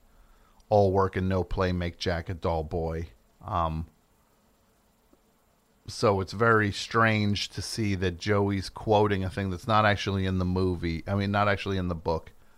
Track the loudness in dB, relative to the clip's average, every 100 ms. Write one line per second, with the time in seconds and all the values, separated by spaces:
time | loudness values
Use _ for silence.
0 | _ _ _ _ _ _ 2 4 4 4
1 | 2 0 0 0 -2 -2 0 0 -4 -4
2 | -4 -4 -6 -6 -2 -2 -4 -4 -4 -6
3 | -8 _ _ _ -6 -2 -2 -4 -8 _
4 | _ _ _ _ _ _ _ _ _ _
5 | _ _ _ _ _ _ _ _ -16 0
6 | 2 2 -2 0 4 4 2 -2 -2 2
7 | 4 4 2 0 -4 -8 -8 -4 -2 0
8 | -2 -2 0 2 2 0 -4 -8 2 4
9 | 4 2 -2 -4 -4 -4 0 4 4 2
10 | 0 -2 0 0 0 0 0 0 -4 -4
11 | -4 -2 0 0 0 0 -2 -4 -4 -4
12 | -4 -4 -6 -20 -20